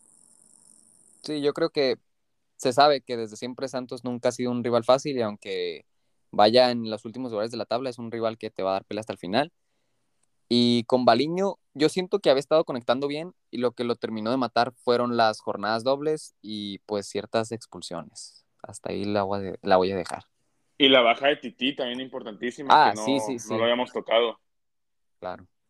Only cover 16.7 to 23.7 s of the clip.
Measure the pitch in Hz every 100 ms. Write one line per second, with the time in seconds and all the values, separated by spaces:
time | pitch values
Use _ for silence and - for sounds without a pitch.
16.7 | 98 - 104 98 101 98 113 110 113 -
17.7 | 90 - 85 - - - - _ _ -
18.7 | 101 - 95 101 104 95 101 95 87 101
19.7 | 92 92 98 82 - - _ _ _ _
20.7 | - 139 131 117 117 139 147 123 - 127
21.7 | 147 127 123 131 127 113 101 120 120 139
22.7 | 131 135 104 107 139 - 123 113 120 117